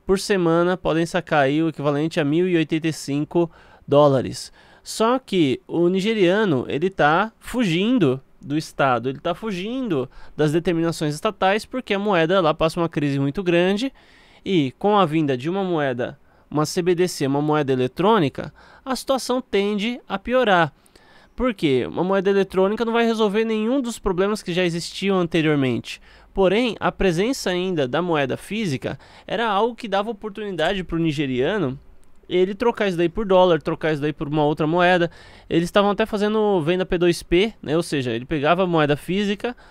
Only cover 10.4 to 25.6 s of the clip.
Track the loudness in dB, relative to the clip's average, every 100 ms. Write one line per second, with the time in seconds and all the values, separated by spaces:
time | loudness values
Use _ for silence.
10.4 | 0 0 0 0 -2 -2 -4 -2 -4 0
11.4 | 0 0 -4 -8 -4 -2 0 2 4 4
12.4 | 2 2 0 0 -4 -2 -2 0 -2 -2
13.4 | 0 2 2 0 -4 -8 -20 -20 -20 -12
14.4 | -2 0 0 0 2 4 2 2 0 -2
15.4 | -4 -4 -2 -2 -2 -2 -6 -10 _ _
16.4 | -6 -2 -2 0 0 2 0 -2 -2 0
17.4 | 2 0 2 0 -2 0 2 4 2 -4
18.4 | -12 -14 -20 -12 -8 -6 -2 -2 -2 -4
19.4 | -2 -2 0 -2 -4 -6 -8 -10 -2 0
20.4 | 4 4 2 -4 _ -20 _ -20 _ -4
21.4 | -4 0 0 2 0 -2 0 0 2 0
22.4 | 0 2 0 0 -2 0 0 2 0 0
23.4 | 0 -2 0 -2 -4 -6 -4 0 0 -2
24.4 | -4 -2 -2 -2 -8 -4 0 0 0 0
25.4 | 2 2